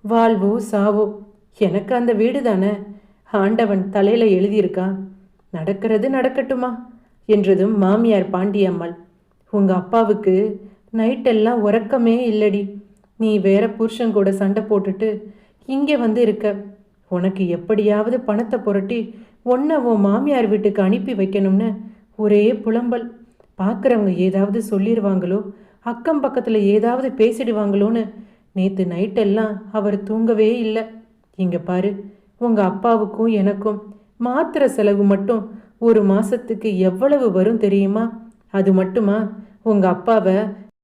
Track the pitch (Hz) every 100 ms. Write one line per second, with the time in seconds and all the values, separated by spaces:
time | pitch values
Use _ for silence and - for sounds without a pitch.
0 | 214 226 233 214 202 233 - 208 208 208
1 | 208 - - _ _ _ 190 190 202 247
2 | 240 208 226 285 240 190 196 202 - -
3 | _ _ _ 208 196 226 226 196 190 202
4 | 202 233 220 185 202 208 180 185 190 190
5 | - - _ _ _ 170 165 196 220 214
6 | 262 262 262 269 262 254 254 226 - -
7 | _ _ - 208 190 185 196 214 190 214
8 | 233 202 180 180 202 202 185 170 170 175
9 | - _ _ _ _ 208 196 185 185 226
10 | 214 208 190 185 214 202 - _ _ 226
11 | 226 269 262 220 220 240 208 226 220 269
12 | 233 233 240 214 208 202 196 202 - _
13 | _ _ 220 208 190 196 226 208 226 -
14 | 226 208 196 190 196 208 208 202 196 185
15 | 220 214 - - _ _ - 269 285 285
16 | 233 214 220 - 208 202 202 - _ _
17 | _ 180 190 190 175 170 - 214 208 208
18 | 220 247 - 208 226 254 214 196 196 240
19 | 202 - - _ 240 254 294 311 240 220
20 | 196 208 285 269 220 208 202 202 190 226
21 | - 208 190 202 196 190 226 202 - -
22 | _ - 208 208 214 214 226 226 240 240
23 | 233 - - _ _ - 190 226 254 233
24 | 202 180 185 190 202 220 214 196 208 226
25 | 202 190 180 202 196 - - _ 233 240
26 | 311 302 262 262 233 220 196 208 233 254
27 | 262 262 220 226 233 214 202 196 208 233
28 | 202 - - _ _ 190 190 190 175 175
29 | 202 202 202 214 214 202 - 214 202 196
30 | 196 220 226 220 220 240 220 220 220 -
31 | _ _ _ - 185 175 170 180 202 196
32 | - - _ _ 240 214 185 190 240 226
33 | 208 214 226 214 196 196 214 208 - -
34 | _ _ 240 262 330 320 269 - 208 202
35 | 202 196 196 226 - - - _ 233 220
36 | 196 196 - 233 - 220 220 185 185 185
37 | 269 294 240 185 196 226 208 202 196 214
38 | 233 - - _ _ 196 190 190 185 214
39 | 202 202 196 - - - 226 202 190 180
40 | - 220 185 190 214 - - _